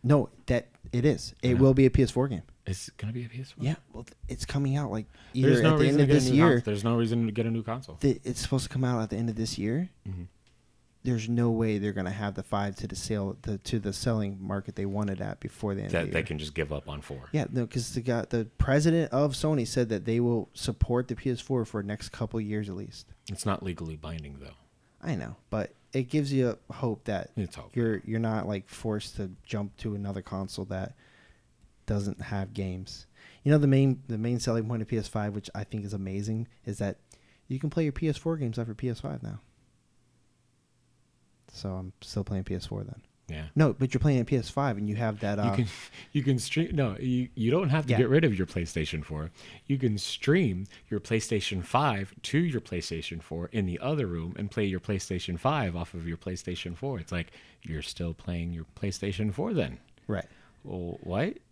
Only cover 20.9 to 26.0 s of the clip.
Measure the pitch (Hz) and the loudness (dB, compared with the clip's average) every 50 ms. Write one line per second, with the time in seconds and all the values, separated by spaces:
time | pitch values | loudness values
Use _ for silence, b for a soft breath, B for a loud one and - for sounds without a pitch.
20.9 | 120 123 123 - 120 - - 135 123 117 - - 135 123 110 - - 107 98 101 | 2 0 0 -2 -6 -4 -2 -2 -2 -2 -2 -2 0 0 0 -2 -4 -6 -4 -4
21.9 | 104 104 - - - - 117 110 - 113 107 104 104 104 107 98 92 92 101 101 | -6 -6 -8 -12 -6 -6 -6 -4 -2 -4 -4 -2 -2 -4 -4 -4 -6 -8 -10 -12
22.9 | - - - _ - _ _ - 98 - - 107 98 - - 95 87 - 85 80 | -14 -18 -20 _ -20 _ _ -10 -8 -4 0 0 0 0 -2 -6 -6 -4 -6 -8
23.9 | 80 76 78 80 85 80 76 71 69 69 71 71 - _ _ _ _ b b b | -8 -10 -10 -10 -10 -10 -10 -12 -14 -14 -16 -18 -20 _ _ _ _ b b b
24.9 | b b - 120 120 90 64 57 - _ _ _ - 107 - - - _ _ _ | b b -6 -4 -4 -4 -4 -8 -12 _ _ _ -4 -4 -4 -4 -8 _ _ _
25.9 | - 131 | -4 -4